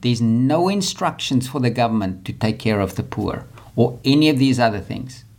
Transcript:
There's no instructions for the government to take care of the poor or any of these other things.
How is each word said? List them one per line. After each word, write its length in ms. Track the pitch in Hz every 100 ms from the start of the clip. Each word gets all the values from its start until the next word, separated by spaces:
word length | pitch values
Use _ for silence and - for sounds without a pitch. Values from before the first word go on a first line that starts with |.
There's 180 | 120 120
no 460 | 117 113 131 156 180
instructions 800 | 202 185 - 180 - - 131 123
for 140 | 147
the 80 | 123
government 560 | 117 117 110 95 92 -
to 80 |
take 260 | - 110 107
care 220 | - 104
of 140 | 98 -
the 80 |
poor 420 | - - 98 - - - - -
or 220 | 120 -
any 240 | 135 143 156
of 100 | 143
these 220 | 135 123
other 220 | 117 104
things. 420 | - - - - -